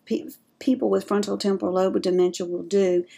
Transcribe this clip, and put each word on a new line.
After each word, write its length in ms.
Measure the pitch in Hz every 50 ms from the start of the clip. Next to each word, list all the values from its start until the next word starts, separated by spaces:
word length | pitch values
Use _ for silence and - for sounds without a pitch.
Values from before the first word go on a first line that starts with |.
| _
pe-, 240 | - 220 - - 262 - - _ _ _ _
people 300 | - 269 254 254 233 202
with 180 | 196 196 190 -
frontal 280 | 202 208 202 202 196
temporal 380 | 196 - 202 196 190 208 180 185
lobe 260 | 185 185 190 - 185
dementia 440 | 175 190 180 180 180 180 175 - 180
will 160 | 175 175 175
do, 420 | 170 170 202 196 196 185 180 175 175 - -